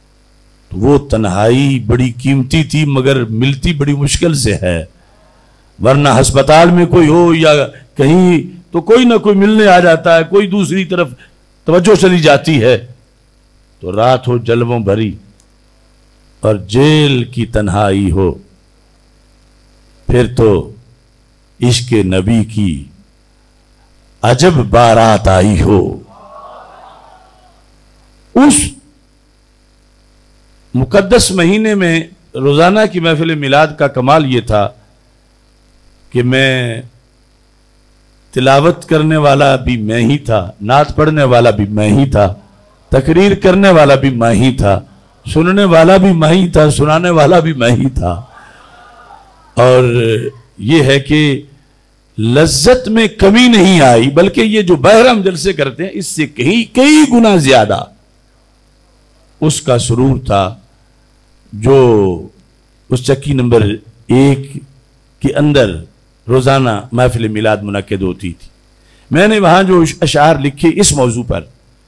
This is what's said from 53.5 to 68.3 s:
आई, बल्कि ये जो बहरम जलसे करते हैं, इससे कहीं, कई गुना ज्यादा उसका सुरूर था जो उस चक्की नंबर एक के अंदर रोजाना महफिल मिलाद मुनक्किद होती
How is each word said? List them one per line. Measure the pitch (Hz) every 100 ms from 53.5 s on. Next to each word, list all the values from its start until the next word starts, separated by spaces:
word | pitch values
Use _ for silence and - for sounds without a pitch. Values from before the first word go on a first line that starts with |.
| 220 185 180
आई, | 131 117 135
बल्कि | 147 190 -
ये | 226 214
जो | 180 156
बहरम | 160 220 254 220
जलसे | 190 165 185
करते | 156 135 120
हैं, | 190
इससे | 202 170 156 147
कहीं, | - 131 233 226
कई | - 285 311 285
गुना | 240 220 180
ज्यादा | 135 123 104 98 - _ _ _ _ _ _ _ _ _ _ _ _ _ _ _
उसका | 156 - - 120
सुरूर | - 117 135 123
था | - 101 92 - _ _ _ _ _ _ _ _ _ 104
जो | 117 135 123 107 95 82 - _ _ _ _ _ -
उस | 127 -
चक्की | 135 -
नंबर | 131 120 117 98 104 - _ -
एक | 127 139 135 - - - _ _ _ _ _
के | 135
अंदर | 147 147 139 107 80 82 _ _ _ 113
रोजाना | 131 127 135 127 101 -
महफिल | 117 127 120 110
मिलाद | 107 107 104
मुनक्किद | 104 101 - 95
होती | 92 87 90